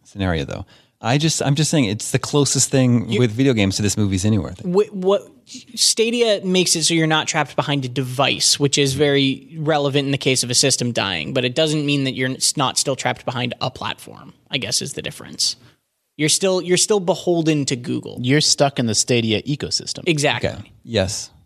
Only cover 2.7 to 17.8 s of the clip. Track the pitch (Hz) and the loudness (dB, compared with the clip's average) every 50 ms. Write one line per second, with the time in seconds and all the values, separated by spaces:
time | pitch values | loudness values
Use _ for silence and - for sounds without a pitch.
2.7 | - 135 127 123 120 120 95 87 117 107 123 117 104 117 135 139 127 110 98 95 | 2 2 4 4 4 2 2 0 0 2 2 2 2 2 2 2 4 4 2 2
3.7 | 98 - 104 101 - - 107 98 95 92 92 107 110 104 76 67 92 - - 185 | 2 0 -2 -2 0 0 0 0 0 0 2 2 2 2 0 -4 -8 -8 -6 0
4.7 | 175 196 208 208 - 190 185 190 202 202 - - - _ _ _ - 254 - _ | 0 0 0 0 -4 -2 0 2 2 0 0 -6 -20 _ _ _ -20 -20 -20 _
5.7 | - 220 - - - - 220 233 233 240 233 226 208 185 - 185 185 185 180 - | -2 0 2 2 4 2 2 2 2 2 2 2 2 0 0 2 2 4 4 4
6.7 | - 170 151 - 170 165 160 156 156 156 143 - - 160 147 139 - - 147 - | 2 0 2 2 2 2 4 4 2 2 0 0 0 -2 -2 0 -2 -4 -2 0
7.7 | 143 143 131 127 120 143 135 123 127 127 - 131 131 - - - - - 139 139 | -2 -2 -2 -2 -4 -4 -4 -4 -2 0 0 2 2 2 2 0 2 2 2 0
8.7 | - - 143 139 135 135 151 143 139 139 139 135 135 - - - 160 165 151 147 | 2 2 2 2 2 2 2 2 4 4 2 2 0 -2 -8 -16 -12 -6 -2 0
9.7 | 160 147 143 143 131 143 139 139 139 135 - 143 131 123 - 120 123 - - 135 | 0 2 0 2 2 2 2 2 -2 0 2 2 2 2 0 0 0 2 2 2
10.7 | 131 - 123 123 113 - 107 98 95 82 73 - 135 131 123 127 127 160 160 156 | 2 2 0 -2 0 0 -2 0 -2 -4 -4 -2 -2 -2 -2 0 0 0 0 0
11.7 | 151 156 147 143 143 143 135 131 123 117 131 127 131 127 - - - 151 135 123 | 0 -2 0 0 0 0 0 -2 -2 -2 -4 -4 -4 -2 -2 -2 0 0 -2 -2
12.7 | - - - 147 135 - - 127 123 - - - 123 123 123 123 - - - 135 | 0 -2 -2 -2 -4 -2 -2 -4 -4 -2 -6 -6 -6 -4 -4 -4 -4 -4 -6 -8
13.7 | - - - 107 - - - - - - - 143 - _ _ _ - 139 - 101 | -6 -6 -8 -8 -8 -10 -14 -20 -20 -20 -20 -20 -20 _ _ _ -4 -4 -4 -2
14.7 | - - 190 143 - - 143 - 139 - - - - - - - - - - - | -4 -4 -4 -4 -8 -8 -10 -10 -10 -12 -16 -16 -6 -4 -4 -4 -4 -8 -16 -20
15.7 | _ _ _ _ _ _ _ _ _ - 151 156 - - 190 190 185 185 165 175 | _ _ _ _ _ _ _ _ _ -4 -2 0 0 0 0 0 0 0 0 0
16.7 | 180 170 - - 214 208 180 175 175 - - 185 175 165 160 156 156 147 139 131 | 0 0 2 2 0 0 2 0 -2 -2 0 0 0 2 2 2 2 2 0 -2
17.7 | 143 123 | -4 -6